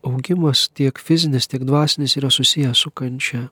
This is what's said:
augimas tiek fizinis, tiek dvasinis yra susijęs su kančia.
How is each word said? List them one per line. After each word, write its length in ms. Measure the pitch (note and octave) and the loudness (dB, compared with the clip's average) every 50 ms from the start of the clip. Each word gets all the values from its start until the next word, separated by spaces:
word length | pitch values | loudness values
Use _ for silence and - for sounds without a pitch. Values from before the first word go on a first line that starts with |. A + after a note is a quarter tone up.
| - | -6
augimas 640 | B2+ B2+ C3 C3 - F3+ F3+ E3 D3+ C3 - - - | -6 -6 -6 -2 -2 -2 2 2 2 2 2 -2 -4
tiek 320 | _ - C#3 C3+ - - | _ 0 0 0 0 -4
fizinis, 480 | - - E3 E3 E3 D#3 C3+ B2 - - | 0 0 2 2 2 0 0 0 -2 -2
tiek 160 | - B2+ B2+ | -6 -6 0
dvasinis 540 | C3 C#3 D3 D3+ D3 - - C#3+ C3 - C3+ | 2 2 2 2 2 0 -2 -2 -2 0 0
yra 80 | C#3 C3 | 2 0
susijęs 560 | B2 C3+ C3 - - D3+ C#3+ B2+ A#2+ - - | 2 4 4 2 4 4 0 2 2 0 -2
su 80 | D3+ | -2
kančia. 560 | _ - C3+ B2+ B2+ C3 - - - A#2+ B2 B2+ | _ -8 -8 -6 -6 -6 -6 -6 -4 -6 -8 -8